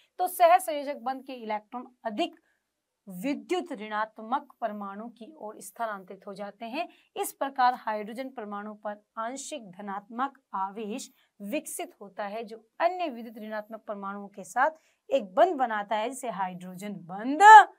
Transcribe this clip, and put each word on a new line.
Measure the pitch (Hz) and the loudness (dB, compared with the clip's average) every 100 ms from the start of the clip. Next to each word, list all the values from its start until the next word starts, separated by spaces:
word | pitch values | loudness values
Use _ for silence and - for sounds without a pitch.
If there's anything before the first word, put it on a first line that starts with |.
| _ - | _ -4
तो | 359 | -2
सहसंयोजक | 359 339 359 359 294 277 262 | 6 8 8 6 -4 -4 -6
बंध | 233 269 269 | -6 -6 -8
के | 254 | -10
इलेक्ट्रॉन | 220 214 - 247 247 _ 170 | -6 -6 -6 -12 -12 _ -6
अधिक | 208 339 - _ _ _ _ _ _ - | -2 -2 -4 _ _ _ _ _ _ -16
विद्युत | 180 247 294 - 359 269 | -6 -4 -4 -2 -4 -2
ऋणात्मक | 262 214 214 220 - 220 269 294 - | -8 -4 -4 -4 -6 -4 -4 -4 -6
परमाणु | 226 208 196 196 240 | -4 -4 -8 -10 -12
की | - 214 - | -14 -20 -14
ओर | 214 214 | -14 -12
स्थानांतरित | - - 226 202 185 196 208 | -14 -6 -4 -6 -10 -16 -14
हो | |
जाते | 190 202 202 226 | -12 -12 -10 -8
हैं। | 269 349 - _ - | -6 -6 -10 _ -8
इस | 403 | -6
प्रकार | - 277 269 247 247 | -4 -4 4 4 4
हाइड्रोजन | 226 214 208 233 262 | -2 -4 -4 -8 -8
परमाणु | 262 208 202 208 208 | -8 -8 -8 -10 -10
पर | 214 208 _ - | -10 -10 _ -6
आंशिक | 226 269 - 302 208 | -6 -6 -8 -10 -12
धनात्मक | 180 202 196 202 233 269 262 _ 196 | -12 -8 -8 -8 -4 -4 -6 _ -4
आवेश | 196 202 208 247 - _ _ - | -4 -4 -6 -6 -10 _ _ -14
विकसित | 202 269 - - 339 - | -6 -6 -6 -10 -10 -12
होता | 202 185 202 | -16 -8 -6
है, | 214 | -6
जो | 220 226 _ - | -10 -14 _ 2
अन्य | 339 370 339 | 2 2 -4
विद्युत | 233 233 226 | -4 -10 -10
ऋणात्मक | 214 214 214 220 | -8 -8 -8 -12
परमाणुओं | - 202 196 202 202 | -8 -8 -6 -8 -10
के | 196 185 | -14 -4
साथ | 240 285 320 _ _ - | 2 2 2 _ _ 0
एक | 269 202 185 | 0 2 4
बंध | 359 302 | 6 4
बनाता | 240 214 202 214 | 0 0 -2 -2
है, | 226 | -2
जिसे | 262 240 | -4 -6
हाइड्रोजन | 190 185 180 180 185 208 185 160 | -4 -6 -6 -12 -10 -10 -10 -10
बंध | 190 233 302 415 427 359 | -6 -2 6 12 12 10